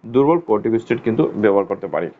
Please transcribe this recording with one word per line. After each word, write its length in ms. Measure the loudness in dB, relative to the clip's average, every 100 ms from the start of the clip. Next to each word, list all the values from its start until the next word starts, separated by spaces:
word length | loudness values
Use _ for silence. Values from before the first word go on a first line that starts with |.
| 0
দুর্বল 320 | 2 4 2
কর্টিকোস্টেরয়েড 640 | 0 -2 0 -2 -2 -4
কিন্তু 240 | -2 0 0 2
ব্যবহার 280 | 2 2
করতে 220 | 0 -6 -4
পারি 220 | -6 -6 -10